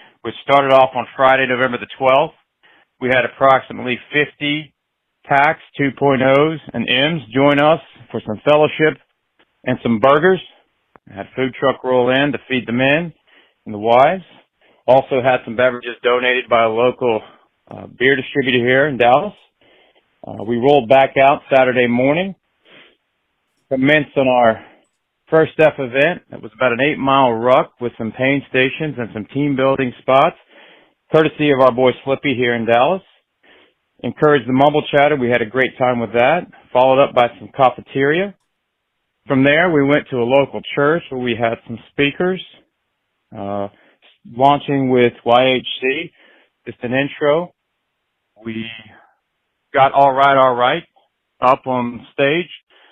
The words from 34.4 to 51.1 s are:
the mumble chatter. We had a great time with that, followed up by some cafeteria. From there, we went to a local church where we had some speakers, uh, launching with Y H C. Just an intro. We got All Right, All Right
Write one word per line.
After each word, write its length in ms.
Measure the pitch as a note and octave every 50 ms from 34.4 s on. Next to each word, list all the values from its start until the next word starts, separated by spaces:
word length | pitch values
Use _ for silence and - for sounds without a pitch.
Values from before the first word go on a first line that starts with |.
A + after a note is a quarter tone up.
| A2
the 60 | A#2+ C3
mumble 300 | C3 C#3 D3+ D3 D3+ C#3+ -
chatter. 240 | - C#3+ C#3 D3 D3+
We 140 | C#3 B2 A#2+
had 120 | B2 A#2
a 40 | A#2
great 320 | G#2+ - C3 C3 A#2 -
time 220 | - C3 B2 B2 A#2+
with 140 | A#2 G#2 G#2+
that, 280 | A#2+ B2 C3+ D#3+ F3+ - - _ - _ _
followed 320 | - B2+ B2+ C3 C3 C3+ C#3
up 120 | - -
by 120 | B2 A#2+ A#2+ - -
some 100 | G#2+ G2+ -
cafeteria. 800 | - C3+ B2 - - G#2 - - C#3 C#3 C#3+ D#3 F3 G3 G3+ F#3+ _ _ _ _ _ _ _ _ _ _ _ _ _ _ _ _ _ _
From 160 | - C#3 C3 C3+
there, 280 | C#3+ D3 D#3+ F3 F#3
we 120 | D#3+ C#3+ C#3
went 240 | C#3 D3 C#3+ A2 -
to 60 | C#3
a 60 | B2 A#2
local 380 | A#2+ C3 C#3 C3+ - - G#2+ - - -
church 280 | D3 C#3+ D3 D#3+ E3+ - -
where 100 | C3+ B2+
we 160 | B2 B2 A2+
had 200 | G#2+ A#2+ A2+ A#2 - _
some 120 | - A#2 A2 - _
speakers, 500 | - - C#3+ C#3+ C#3 - C#3 F3+ F#3 F3+ - - _ _ _ _ _ _ _ _ _ _ _ _ _ _ _ _ A2
uh, 320 | G#2+ G2 G2+ G2+ G2+ G2+ G2+ _ _ _ _ _ _ _ _ _ _ _
launching 640 | - A#2+ A#2 C3 C#3 C#3+ C#3 - - C#3+ C#3 C3+ B2+
with 240 | B2+ B2 B2 A#2+ A#2 - -
Y 300 | A#2+ A#2 B2 C3 C3 C3
H 120 | B2 A#2 - - -
C. 300 | C3 C3 C3+ D#3 E3+ E3 _ _ _ _ _ _ _ _ _ _ -
Just 120 | A#2+ A2 - -
an 100 | A#2 B2+
intro. 600 | C3+ C#3+ C#3 - - D#3 D3 D3 E3 F3+ F3 _ _ _ _ _ _ _ _ _ _ _ _ _ _ _ _ _ G#2 A2
We 220 | A2+ A2 A2+ A2+ A2+ A2+ A2+ A2 G#2+ F#2+ _ _ _ _ _ _ _ _ _ _ _ _ _ _ _ -
got 200 | C3+ C3+ C#3 C3+
All 200 | C#3 C#3 C#3 C3
Right, 240 | C3+ C#3 C#3 C#3
All 180 | C3+ C3 C3 B2
Right 280 | A#2+ B2 B2+ D3+ E3+ - _ _ _ _ _